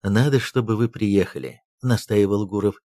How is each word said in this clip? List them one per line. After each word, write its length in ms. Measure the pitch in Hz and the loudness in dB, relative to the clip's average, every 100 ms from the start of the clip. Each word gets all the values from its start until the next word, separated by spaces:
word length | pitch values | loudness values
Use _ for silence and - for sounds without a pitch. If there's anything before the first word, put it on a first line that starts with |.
«Надо, 380 | 98 101 143 139 | 0 2 2 2
чтобы 360 | - 131 113 110 | 0 -4 -2 0
вы 140 | 113 | -2
приехали», 720 | - 107 98 92 - 65 - _ _ | -2 0 2 0 -6 -14 -16 _ _
настаивал 640 | 127 117 - 104 98 101 104 | -2 -2 0 0 2 0 -4
Гуров. 360 | 101 101 - _ | -2 -2 -4 _